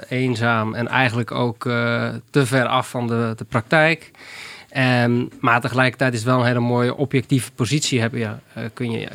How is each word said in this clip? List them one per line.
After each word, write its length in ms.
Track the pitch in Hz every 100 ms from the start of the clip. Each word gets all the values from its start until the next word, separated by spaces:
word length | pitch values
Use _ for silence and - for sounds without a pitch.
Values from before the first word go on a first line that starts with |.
| -
eenzaam 640 | 127 127 113 117 113 110
en 140 | 110 120
eigenlijk 440 | 123 131 117 113
ook, 340 | 127 123 113 -
eh, 440 | 120 117 117 117 117 -
te 160 | 147 131
ver 200 | 131 117
af 240 | 127 123
van 180 | 127 120
de, 260 | 117 117 113
de 80 |
praktijk. 680 | - 120 - 165 156 160 - - - - - - -
Ehm, 560 | 131 131 123 120 120 123 -
maar 220 | 127 120
tegelijkertijd 520 | 120 123 127 - 131
is 60 | 120
het 80 | 110
wel 120 | 127
een 60 | 120
hele 140 | 120
mooie 360 | 120 120 123 -
objectieve 560 | 135 135 - 135 110
positie 500 | - 120 147 - 127
heb 120 | 113
je, 160 | 120 110 113 -
eh, 100 | - 117
kun 180 | - 120
je, 160 | 113 104